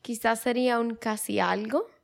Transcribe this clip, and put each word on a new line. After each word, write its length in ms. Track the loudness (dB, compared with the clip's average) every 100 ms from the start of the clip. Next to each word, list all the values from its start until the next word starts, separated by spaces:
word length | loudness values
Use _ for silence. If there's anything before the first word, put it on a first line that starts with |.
quizás 400 | -8 -2 0 0
sería 400 | 0 2 2 2
un 140 | 0
casi 440 | -4 -4 -4 -2 0
algo 480 | 2 0 0 -2 -2 _